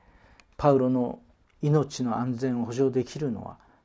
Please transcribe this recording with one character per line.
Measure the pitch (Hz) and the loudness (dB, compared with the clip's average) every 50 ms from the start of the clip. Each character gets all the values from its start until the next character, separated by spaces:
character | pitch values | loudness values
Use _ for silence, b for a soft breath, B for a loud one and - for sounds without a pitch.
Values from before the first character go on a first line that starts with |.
| b b b b b b b b b b _ - | b b b b b b b b b b _ 0
パ | - 147 | 4 4
ウ | 139 135 | 4 6
ロ | 127 127 | 4 2
の | 127 127 123 127 127 - - _ _ _ _ _ _ _ | 2 0 0 -2 -4 -10 -16 _ _ _ _ _ _ _
命 | - 147 147 156 139 143 - - 131 | 0 2 2 2 2 0 -4 -4 -4
の | 120 110 110 | -2 -2 -2
安 | 123 127 123 | -2 -4 -4
全 | 113 127 131 123 120 117 | -2 -2 -2 -2 -2 -4
を | |
保 | 110 117 | -4 0
証 | 120 135 135 | 2 2 2
で | 127 131 123 | 2 0 -2
き | - - 143 | -2 -6 -6
る | 151 139 | -4 -4
の | 113 95 98 | -6 -6 -8
は | - - b b b b b b | -14 -16 b b b b b b